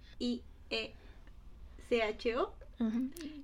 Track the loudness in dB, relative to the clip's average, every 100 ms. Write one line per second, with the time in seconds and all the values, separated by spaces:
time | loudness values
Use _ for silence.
0 | -12 0 2 2 -4 -14 -2 0 0 -8
1 | -14 -14 -14 -14 -14 -12 -12 -12 4 6
2 | 6 4 2 4 2 0 -10 0 4 4
3 | 2 0 -6 -8